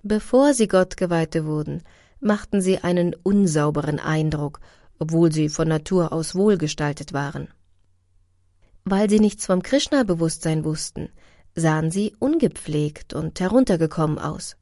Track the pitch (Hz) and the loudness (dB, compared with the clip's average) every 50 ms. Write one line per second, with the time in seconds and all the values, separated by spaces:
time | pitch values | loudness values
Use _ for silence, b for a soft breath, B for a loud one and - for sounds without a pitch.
0 | _ 202 214 214 - - - 247 277 294 285 240 220 202 - 185 185 185 - - | _ -2 -2 -2 -2 2 4 6 6 6 4 4 2 4 4 2 2 2 -2 -4
1 | 190 175 175 165 160 160 - 165 156 156 151 151 147 - 143 - b b b b | -2 0 0 0 0 0 -2 -4 -4 -2 -4 -4 -4 -4 -8 -10 b b b b
2 | b b b b 277 214 - - - - - 202 185 185 190 - - 175 175 175 | b b b b 0 0 0 0 -2 -2 -2 0 2 2 0 0 0 0 2 2
3 | 175 175 - - - 185 202 202 196 180 151 156 147 147 151 147 143 151 151 - | 2 0 -2 -2 -2 2 2 4 4 4 2 2 0 2 0 -2 -2 -2 -4 -4
4 | - - 156 156 156 156 151 151 147 143 143 - b b b b b b b _ | -2 -2 -2 0 0 -2 -2 -2 -6 -6 -8 -12 b b b b b b b _
5 | 160 156 160 165 170 170 151 156 156 151 151 - 160 160 160 156 156 - 196 180 | -6 -2 2 4 4 4 4 2 -2 -2 0 -2 0 0 0 -2 -2 0 0 0
6 | 170 - - 165 160 - - 185 196 214 208 175 156 147 - - 156 147 143 - | 0 0 -2 -4 -6 -4 -2 2 2 2 2 2 0 -4 -4 -4 -4 -4 -4 -6
7 | 151 - - 139 143 139 143 143 160 - _ _ _ _ _ _ _ _ _ _ | -12 -8 -6 -6 -6 -6 -8 -10 -12 -12 _ _ _ _ _ _ _ _ _ _
8 | _ _ _ _ _ _ _ _ _ _ _ _ _ _ _ - _ 185 196 196 | _ _ _ _ _ _ _ _ _ _ _ _ _ _ _ -12 _ -2 0 2
9 | 208 208 208 214 214 208 - - - - 190 185 185 - - 277 285 - - 277 | 2 4 4 4 4 4 2 -2 -2 0 0 0 0 0 0 0 0 2 0 0
10 | 254 196 180 165 165 160 160 - - 165 160 156 151 156 156 156 - - _ - | 2 2 0 0 0 -2 -2 -4 -4 -2 -2 -2 -2 -4 -4 -6 -8 -10 _ -10
11 | - - b b b b b b b b _ - 165 160 156 156 160 160 165 196 | -12 -12 b b b b b b b b _ 0 0 2 2 2 0 -2 -2 -2
12 | 208 214 - _ - 269 311 339 254 202 - - - - 151 151 151 147 151 - | -4 -4 -4 _ -2 0 2 2 2 0 0 -2 -10 -4 -2 -2 -2 -2 -4 -10
13 | - - - - 156 160 - - 185 185 208 254 262 - 196 160 165 156 - - | -18 -10 -8 -6 -6 -6 -6 -4 -4 2 4 4 4 4 2 0 0 -2 0 -2
14 | 160 151 151 - - 143 - - - - - _ | 0 0 -2 -4 -4 -8 -8 -8 -12 -14 -16 _